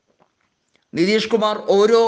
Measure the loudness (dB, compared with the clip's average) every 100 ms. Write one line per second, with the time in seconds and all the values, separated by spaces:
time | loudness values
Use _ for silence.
0 | _ _ _ _ _ _ _ _ _ -4
1 | -2 -2 -2 -2 -2 -4 -2 2 2 2